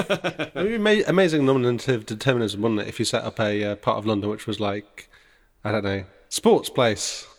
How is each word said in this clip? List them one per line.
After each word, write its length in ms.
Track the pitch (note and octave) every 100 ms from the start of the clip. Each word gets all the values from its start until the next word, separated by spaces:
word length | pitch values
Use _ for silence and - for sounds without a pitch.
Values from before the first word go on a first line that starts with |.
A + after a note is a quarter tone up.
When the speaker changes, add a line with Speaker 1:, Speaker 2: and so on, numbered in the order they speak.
| - F#3+ E3+ - D#3
Speaker 1:
<laughs> 0 |
Speaker 2:
It 60 |
would 140 | C#3 G3+
be 60 | A#3
ama-, 280 | G#3+ G#3+ -
amazing 380 | F3 F#3 D3+ C3+
nominative 580 | C3+ B2 A#2+ - A#2+
determinism, 580 | - G#2+ C3+ B2 G#2+ G2
wouldn't 180 | A2+ G#2+
it, 80 | G2+
if 100 | -
you 60 |
set 180 | A2 A#2+
up 160 | A2+ -
a, 240 | G#2+ G#2
uh, 100 | G#2 G2+
part 220 | - A2
of 80 | G#2+
London 220 | G2+ G2+
which 160 | G#2+ -
was 120 | G#2
like, 480 | G#2 G#2 - - - _ _ _ _ _
I 60 | G#2+
don't 120 | G#2+
know, 200 | G2 G2 F#2 _ _
sports 400 | - A3+ G3 -
place 580 | - A#2 G2+ - - -